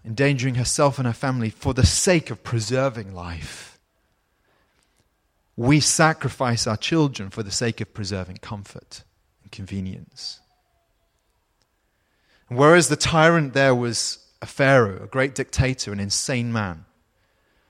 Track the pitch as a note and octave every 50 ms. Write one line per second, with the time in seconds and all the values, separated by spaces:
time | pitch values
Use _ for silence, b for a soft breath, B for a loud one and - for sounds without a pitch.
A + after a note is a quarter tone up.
0 | - A2 A2 A#2+ C#3 C#3+ C#3+ B2 B2 C3+ B2 B2+ A#2+ - - - D3 C#3 B2+ -
1 | B2+ A#2+ A2+ - - C3+ C3 B2 A2+ A2 - - - C3+ B2+ C3 B2 - - -
2 | - G3 F3+ D#3+ - - A#2+ - - - B2+ A2+ G#2+ G#2+ B2+ C3 C3+ C3+ A2+ A#2
3 | G2 F#2+ F#2+ F2+ F2 F2 E2+ D#2 C#2+ - - - - - - _ _ _ _ _
4 | _ _ _ _ _ _ _ _ _ _ _ _ _ _ _ _ _ _ _ _
5 | _ _ _ _ _ _ _ _ _ _ - - A#2 C3 D3+ D3 - - - -
6 | D#3+ D#3 - - - B2 - - C#3 A#2+ A#2 A2 - A#2+ G#2+ - - - E3 E3
7 | D3+ C#3 A#2+ - G2+ F#2+ - A#2 G#2+ G#2 - - B2 A#2 A2 - A2 - - -
8 | G#2 F#2+ G2+ F#2+ F#2 F2+ F2+ - - - A2 G2+ G2 - - - - - - -
9 | - _ _ _ _ _ _ _ - - - - G2+ - G2 G2 F#2 F#2+ F2+ -
10 | - - _ - - - - - _ _ _ _ _ _ _ _ _ _ _ _
11 | _ _ _ _ _ _ _ _ _ _ _ _ _ _ _ _ _ _ _ _
12 | _ _ _ _ _ _ _ _ _ - B2 B2 C#3+ D#3 E3+ F3 E3 - D3 -
13 | - - D#3+ D#3+ D#3 E3 E3+ E3+ D3 C3+ A#2 C#3 C#3 C3+ B2+ A#2+ A#2+ A#2+ A2 -
14 | - - - - _ _ _ - - - - - C#3 C3+ C#3 C3 A2+ G2 F#2 -
15 | G#2 - - C3+ C3 C#3 C3 - C3 - - - C3 B2+ B2+ - - G#2 G2+ G2+
16 | G2+ G2+ - - - - C3+ A#2+ A#2+ A#2+ A2+ A2+ G#2 F#2 E2+ D#2+ - _ _ _
17 | _ _ _ _ _ _ _ _ _ _ _ _ _